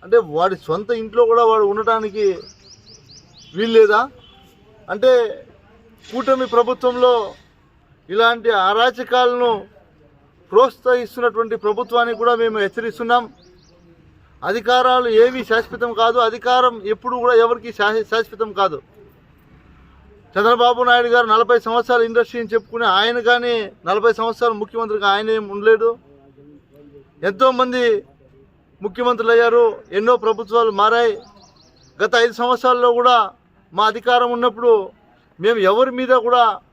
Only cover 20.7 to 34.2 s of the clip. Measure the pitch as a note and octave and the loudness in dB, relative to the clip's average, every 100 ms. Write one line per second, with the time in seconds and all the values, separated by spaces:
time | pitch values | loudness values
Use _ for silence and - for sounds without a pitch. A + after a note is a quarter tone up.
20.7 | A#3+ B3 A#3+ A#3+ A#3+ A#3 A3 A3+ A#3+ A3+ | 2 2 2 4 2 2 2 2 0 0
21.7 | A#3 A#3 B3 A#3 A3+ A3+ A#3+ A3+ A3+ G#3+ | -4 0 0 0 -2 -2 -6 -4 -6 -6
22.7 | A#3 A#3 F#3+ G#3+ A#3+ A3+ A#3+ A#3+ A#3 G3+ | -4 0 0 0 -2 0 0 0 -4 -6
23.7 | - E3 G3+ A3+ A3 A3+ A3+ A#3+ G#3+ G#3 | -12 -4 0 0 0 -4 -2 -2 -2 -8
24.7 | A3+ A3+ G#3+ G3+ G3 A3 A3 G#3 G3+ G#3 | -8 -6 -2 0 -2 -2 -4 -4 -4 2
25.7 | A3 A3+ A#3 _ - _ _ C#3+ - _ | 2 2 -4 _ -20 _ _ -20 -20 _
26.7 | _ - - _ _ F3 G3 C4 B3 B3+ | _ -20 -20 _ _ -8 0 0 0 -2
27.7 | B3 A#3+ G#3 - _ _ _ _ _ _ | 0 0 -2 -4 _ _ _ _ _ _
28.7 | _ G3+ F#3+ B3 A#3+ A3+ A#3 A#3 A#3 A#3 | _ -14 -4 -2 -2 2 4 4 4 2
29.7 | G3+ - F#3 A3 B3 A3 G#3+ G#3+ A3+ A3+ | 0 -8 -4 0 0 0 -4 -2 0 0
30.7 | G3 G#3 A#3 A#3+ G#3+ - - _ _ _ | 2 2 2 0 -2 -12 -20 _ _ _
31.7 | _ _ _ G#3 A#3+ A#3 A3+ A#3+ B3 B3+ | _ _ _ -2 2 0 -2 -2 0 0
32.7 | B3 A#3+ A#3+ B3 A#3+ G3+ - _ _ _ | 2 2 2 2 2 0 -6 _ _ _
33.7 | E3+ G#3+ G#3+ A#3+ B3 | -2 -2 -2 0 0